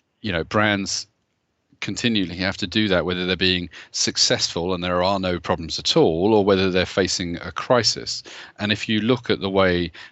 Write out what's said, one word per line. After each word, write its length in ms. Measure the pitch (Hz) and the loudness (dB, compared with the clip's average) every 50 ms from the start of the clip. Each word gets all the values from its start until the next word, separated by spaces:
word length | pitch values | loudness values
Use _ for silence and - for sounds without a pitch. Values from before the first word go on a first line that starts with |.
| _ _ _ _ | _ _ _ _
you 120 | - 104 | -6 -4
know, 120 | 87 80 80 | -4 -4 -4
brands 640 | - - 107 107 107 104 98 95 - - - - - _ _ _ _ _ _ _ _ _ _ _ _ _ _ | 0 0 2 2 2 2 0 -2 -4 -6 -8 -8 -12 _ _ _ _ _ _ _ _ _ _ _ _ _ _
continually 560 | - 113 95 - - 120 113 104 92 85 85 | -8 -8 -6 -2 -2 0 0 0 0 -2 -4
have 220 | 87 92 98 92 - | -4 -4 -4 -2 -4
to 80 | 104 | -6
do 220 | 90 - 110 110 101 | -2 0 0 2 4
that, 180 | 92 87 78 | 2 2 2
whether 180 | 90 90 90 90 | 0 -2 -2 -2
they're 120 | 90 92 | -2 0
being 340 | 80 95 92 92 90 87 82 - - - - | 0 2 2 2 0 -2 -6 -12 -18 -20 -10
successful 840 | - - - 117 - - - - 127 107 - - - 87 82 92 92 | -6 -4 -4 -2 0 0 2 2 2 0 0 -4 -4 -4 -2 -2 -2
and 100 | 87 90 | -2 -2
there 180 | 90 90 90 | 0 0 2
are 160 | 90 95 101 95 | 2 2 0 0
no 220 | 92 90 90 85 | 0 -2 -2 -2
problems 380 | - - 92 80 82 80 - - | -2 -2 -2 -2 -4 -6 -8 -6
at 180 | - - - | -4 0 2
all, 380 | 165 139 90 80 82 92 110 113 | 4 4 4 4 2 2 4 4
or 100 | 104 95 | 4 6
whether 260 | 101 98 95 95 95 | 6 4 4 4 2
they're 140 | 90 92 87 | 2 2 0
facing 520 | - - 101 92 92 - - 90 85 85 - | 0 0 0 0 0 0 -4 -4 -6 -6 -8
a 120 | - - | -10 -10
crisis. 720 | - - - - 131 120 107 - - 64 58 - - - - - - - - - - - | -10 -8 0 2 2 4 4 2 -2 -2 -6 -8 -10 -10 -12 -14 -18 -18 -20 -20 -10 -6
And 120 | 104 104 | -2 -2
if 160 | 107 104 - | -2 -2 0
you 140 | 117 110 107 | 0 0 0
look 300 | 104 117 127 117 - - | 2 2 0 0 0 -2
at 100 | 101 - | -2 -2
the 80 | 95 98 | -2 0
way 420 | 95 95 95 92 90 87 87 82 - - - - | 2 4 4 4 4 2 0 -4 -6 -12 -20 -20